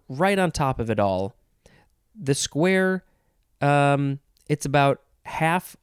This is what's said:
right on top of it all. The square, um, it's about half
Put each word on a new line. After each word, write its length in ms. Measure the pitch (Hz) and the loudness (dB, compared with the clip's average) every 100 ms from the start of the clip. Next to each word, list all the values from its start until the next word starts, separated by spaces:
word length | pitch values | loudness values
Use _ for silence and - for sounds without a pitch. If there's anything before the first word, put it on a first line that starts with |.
| - | -10
right 280 | 131 190 196 | -2 0 2
on 140 | 180 | 0
top 260 | - 139 127 | 0 -2 -2
of 120 | 113 | -2
it 100 | 107 | 0
all. 360 | 101 92 98 - _ _ _ _ _ _ _ | 0 0 -4 -8 _ _ _ _ _ _ _
The 200 | 220 139 | -8 -4
square, 680 | 143 - 143 180 190 185 185 - _ _ _ _ _ | -2 -4 -2 0 2 0 -2 -8 _ _ _ _ _
um, 580 | 143 143 143 143 139 139 _ _ - | 0 2 4 2 0 -4 _ _ -6
it's 200 | 147 143 | -4 0
about 340 | 143 139 - _ _ | 2 2 0 _ _
half 500 | - - 160 180 - - | -12 -2 0 -2 -4 -6